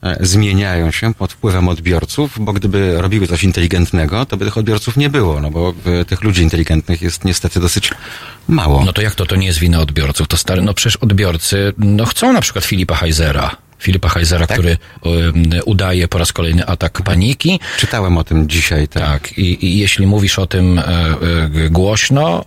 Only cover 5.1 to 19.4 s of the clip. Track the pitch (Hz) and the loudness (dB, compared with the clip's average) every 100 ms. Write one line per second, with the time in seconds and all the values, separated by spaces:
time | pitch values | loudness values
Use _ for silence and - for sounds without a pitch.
5.1 | 143 95 76 73 78 87 85 90 87 90 | 2 0 0 -2 -2 -2 -2 -2 0 0
6.1 | 92 107 90 82 82 80 80 - 82 87 | -2 0 2 2 2 2 0 0 -2 -2
7.1 | - 95 87 85 - 87 - - - - | -4 -2 -2 -2 0 0 0 -4 -8 -12
8.1 | - - - - 160 80 71 92 92 107 | -16 -18 -12 0 2 4 2 2 0 -2
9.1 | - 92 95 95 82 87 82 76 76 71 | -2 -2 0 0 2 2 2 2 0 -2
10.1 | 73 78 92 - 92 95 101 120 - 113 | -2 -2 -2 0 0 0 0 0 0 2
11.1 | 101 98 82 - 98 101 101 104 104 117 | 2 2 0 -2 0 0 0 2 2 0
12.1 | - 247 254 - - - 98 90 80 85 | 0 2 2 0 -4 -2 -2 0 0 0
13.1 | 80 78 69 67 - _ _ - 90 85 | 0 0 0 -4 -8 _ _ -2 0 0
14.1 | 87 82 87 82 107 87 85 - - 85 | 0 0 0 0 0 2 0 -4 -8 -2
15.1 | 85 85 82 82 85 - 98 95 90 85 | 0 2 2 2 0 0 0 0 0 0
16.1 | 90 85 - 82 85 - 87 82 - 95 | 0 -2 -2 0 0 0 -2 -4 -4 0
17.1 | 87 104 139 160 190 - - - 120 95 | 2 2 0 0 -2 -4 -4 -2 -2 0
18.1 | 87 80 80 76 82 - 78 73 - 78 | 0 2 0 0 0 0 0 -2 -2 -2
19.1 | 73 - - | -2 -4 -2